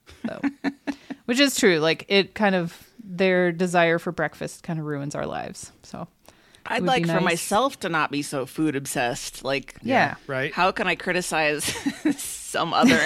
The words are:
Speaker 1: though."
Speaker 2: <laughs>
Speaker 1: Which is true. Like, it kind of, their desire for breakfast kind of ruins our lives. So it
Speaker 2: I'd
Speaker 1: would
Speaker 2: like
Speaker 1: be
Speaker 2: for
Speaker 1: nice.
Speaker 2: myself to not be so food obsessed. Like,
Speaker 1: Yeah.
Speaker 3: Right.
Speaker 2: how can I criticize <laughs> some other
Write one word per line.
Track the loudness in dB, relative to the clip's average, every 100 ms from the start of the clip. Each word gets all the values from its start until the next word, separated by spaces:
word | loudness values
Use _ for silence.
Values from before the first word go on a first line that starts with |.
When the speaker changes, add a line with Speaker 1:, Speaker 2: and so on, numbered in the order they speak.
| -20 -12
Speaker 1:
though." | -10 -6 -6 -4
Speaker 2:
<laughs> | -6 -6 -8 -10 -12 -10 -4
Speaker 1:
Which | 2
is | 2 4
true. | 4 6
Like, | 4 0 2
it | 2 2 0
kind | 2
of, | 2 0 -6 -20 -20
their | -10 0 2 4 2
desire | 2 0 4 4 4
for | 0
breakfast | -4 -4 -4 -10 -10
kind | -8 -6
of | -4
ruins | -6 -6 -6
our | -6
lives. | -6 -8 -12 -18 -20
So | -18 -14 -14 _ -20
it | -20 _ -18 -6
Speaker 2:
I'd | -2
Speaker 1:
would | 2
Speaker 2:
like | 2
Speaker 1:
be | 2
Speaker 2:
for | 2
Speaker 1:
nice. |
Speaker 2:
myself | 2 0 0 2 2 -2
to | -4
not | -2 0
be | -2
so | -4 -6 -6
food | -2 -2 -2
obsessed. | -4 -2 -2 -2 -8 -8
Like, | -4 -4 -4 -8
Speaker 1:
Yeah. | 0 2 2 -2 -6
Speaker 3:
Right. | -4 -2
Speaker 2:
how | 0 0
can | 2 -2
I | -2
criticize | -2 -2 -2 0 0 0
<laughs> | -2 -4 -6 -2 -2 -2
some | -6 -10 -6 -4 0
other | 4 6 6